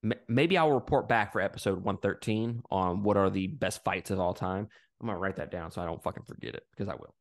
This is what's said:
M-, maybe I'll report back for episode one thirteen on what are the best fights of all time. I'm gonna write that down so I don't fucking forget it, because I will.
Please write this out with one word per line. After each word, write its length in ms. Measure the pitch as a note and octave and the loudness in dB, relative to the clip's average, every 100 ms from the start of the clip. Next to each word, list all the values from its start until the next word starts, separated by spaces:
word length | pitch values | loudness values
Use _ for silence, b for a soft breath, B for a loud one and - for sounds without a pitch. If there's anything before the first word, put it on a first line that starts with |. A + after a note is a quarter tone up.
M-, 80 | G#2+ - - | -2 -4 0
maybe 300 | A#2+ E3 F3+ | 2 4 4
I'll 120 | D#3+ | 4
report 380 | C3+ - C#3 A2 | 4 4 0 4
back 240 | A#2+ G2+ | 2 2
for 80 | G#2 | 0
episode 420 | G2 - - F#2 | 0 0 -2 0
one 160 | F#2+ G2 | 0 0
thirteen 640 | G2+ - - G#2+ A#2 A#2 - | -2 -2 -2 0 0 -4 -2
on 320 | F#2+ F#2 F2+ | 0 2 2
what 140 | G2+ G2+ | 4 6
are 140 | F#2+ | 4
the 160 | G2 F#2+ | 2 -2
best 380 | C#3 F#2+ - | -2 -4 -2
fights 260 | - F#2 - | -2 -4 -2
of 100 | F#2+ | 0
all 140 | F2 | 0
time. 340 | F2+ F#2 F#2+ G#2+ b b _ | 0 -2 -2 -6 b b _
I'm 60 | A2+ | -6
gonna 120 | F#2 | -2
write 180 | F#2+ F#2 | -2 -4
that 140 | D2+ | -6
down 200 | F2+ E2 | -8 -8
so 120 | - | -6
I 40 | F2 | -6
don't 160 | D#2 | -4
fucking 220 | - - | -6 -8
forget 300 | - - A1+ | -14 -12 -10
it, 100 | - _ | -12 _
because 180 | - G2 | -10 -8
I 60 | |
will. 200 | C#2+ - _ | -8 -12 _